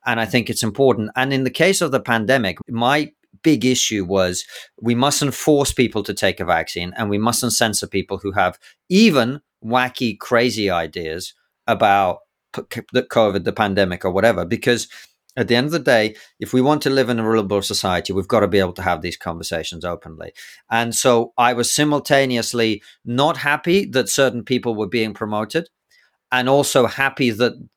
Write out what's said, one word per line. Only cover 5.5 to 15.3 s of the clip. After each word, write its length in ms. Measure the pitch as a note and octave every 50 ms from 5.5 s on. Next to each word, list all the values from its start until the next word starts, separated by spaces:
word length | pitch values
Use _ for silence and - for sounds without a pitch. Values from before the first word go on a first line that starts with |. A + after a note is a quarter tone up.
| D3+ C#3+ C#3+ C#3
people 320 | - - B2+ A2 - A2 G2
to 100 | - G2+
take 280 | - - G2 F2+ -
a 40 | F#2+
vaccine, 480 | E2 F2 E2 E2 - - F2 F2 F2+ -
and 120 | - A2+ G2+
we 80 | G#2
mustn't 360 | G#2 A2 A#2 A#2+ - - A#2+ A2
censor 340 | - B2 A2 G#2 - -
people 300 | F#2 - G2 F2+ - G2
who 160 | F#2 - G2+ F#2
have 260 | G#2 F#2+ F2+ F2+ - _ - _ _ _ _
even 520 | F3+ G3 A3+ A3+ D#3+ C3+ A2+ A#2+ C3+ D3 _ _ _ _ -
wacky, 560 | A2 A#2 B2+ B2+ B2 - - C3 A#2 G2+ -
crazy 500 | - - B2 A#2 A#2+ B2+ G#2+ A2 G#2 G2
ideas 640 | F2+ E2+ E2 D#2+ - F2+ E2+ D#2+ D#2 F2+ F2+ - - _ _ _ _ _ _
about 540 | - A2+ G2 A2+ G#2 G2 G2+ G2 F2+ E2 - _ _ _ _ _ _
p-, 120 | - - - _ -
c-, 80 | A#2+ G#2+ _
the 120 | - B2+ B2+
covid, 420 | - - - A2+ G#2 F#2+ G2 F#2
the 80 | G#2 G2
pandemic 500 | - A2 G2+ F#2+ G2+ G2 F2+ F2+ E2+ -
or 80 | F#2+
whatever, 320 | F2 G2 G2 A#2+ A2 F2 E2+
because 460 | E2+ A2+ A2+ - B2+ A#2+ A2+ - - - - - _ _ _ _ _